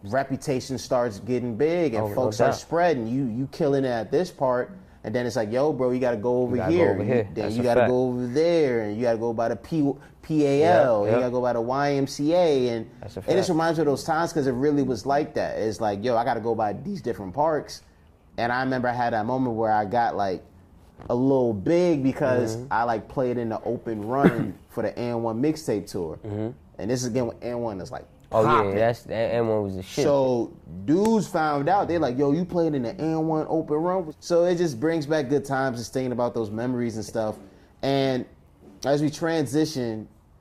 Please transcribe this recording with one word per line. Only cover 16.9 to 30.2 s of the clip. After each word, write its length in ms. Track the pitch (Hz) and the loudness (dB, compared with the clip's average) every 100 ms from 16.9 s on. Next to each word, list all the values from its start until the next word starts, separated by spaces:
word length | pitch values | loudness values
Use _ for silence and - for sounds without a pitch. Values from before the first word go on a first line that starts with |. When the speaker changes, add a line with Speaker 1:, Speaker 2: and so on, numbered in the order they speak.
| 196 | -8
Speaker 1:
different 320 | 123 107 98 | -6 -6 -8
parks." 480 | 95 156 151 117 - - _ _ _ _ - | -2 0 0 -4 -16 -20 _ _ _ _ -4
And 120 | 117 | -2
I 100 | 127 | 0
remember 260 | 131 131 123 | 0 0 -2
I 40 | |
had 180 | 120 120 | 0 0
that 140 | 113 107 | 0 -2
moment 300 | 127 131 110 | -2 -2 0
where 140 | 113 | 2
I 120 | 107 | 2
got, 320 | 104 120 117 85 | 2 0 0 0
like, 260 | 101 87 - - - - - - - | -2 -4 -10 -20 -20 -20 -20 -20 -4
a 40 | |
little 380 | 123 135 135 123 | 0 2 2 2
big 500 | 104 95 170 180 156 | 0 0 2 4 2
because 540 | 135 123 143 123 117 113 | 0 0 0 2 0 -4
Speaker 2:
Mm-hmm. 100 | 131 | -4
Speaker 1:
I, 140 | 110 | -2
like, 220 | 120 113 95 | 0 -2 -4
played 300 | - 127 123 | -2 -2 -2
in 140 | 117 | -4
the 100 | 110 | -4
open 440 | - 120 - 110 104 | -4 -6 -4 -6 -2
run 460 | 131 143 117 - - | 4 4 4 -6 -8
<coughs> 40 | - | -12
for 120 | - | -4
the 160 | 107 - | -4 -4
and 240 | 120 117 | -4 -2
one 200 | 117 110 | -4 0
mixtape 440 | 143 156 - 107 101 | 0 0 -2 -4 -4
tour. 320 | 104 82 85 | -8 -8 -8
Speaker 2:
Mm-hmm. 240 | 110 104 110 135 - - | -8 -6 -6 -8 -20 -12
Speaker 1:
And 120 | 95 | -4
this 120 | 127 | -4
is 60 | 123 | -2
again 180 | 117 117 | -2 -4
when 100 | - | -4
and 180 | 120 120 | -8 -6
one 160 | 117 98 | -6 -6
is, 100 | 82 | -10
like, 140 | - - - - | -12 -16 -20 -2
Speaker 2:
Oh, 80 | 113 | 2
yeah, 40 | 110 | 4
Speaker 1:
popping. 260 | 151 101 | 4 2
Speaker 2:
that's, 280 | 98 113 123 | 2 2 0
that 80 | - 104 113 | -6 -4 0
and 140 | 117 113 | 0 2
one 140 | 110 | 0
was 140 | 101 92 | -2 -6
the 60 | |
shit. 200 | 92 - | -8 0
Speaker 1:
So 480 | 147 143 | 2 4